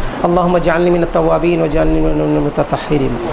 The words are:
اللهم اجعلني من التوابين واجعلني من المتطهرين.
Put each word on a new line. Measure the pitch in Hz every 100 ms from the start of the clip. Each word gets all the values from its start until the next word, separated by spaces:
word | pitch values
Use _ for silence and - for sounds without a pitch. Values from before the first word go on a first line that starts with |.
| - - 175
اللهم | 175 180 180
اجعلني | 170 165 175
من | 175
التوابين | 170 170 160 160 170 170
واجعلني | 160 156 160 156
من | 160 151
المتطهرين. | 151 151 147 151 143 135 - 147 131 120 110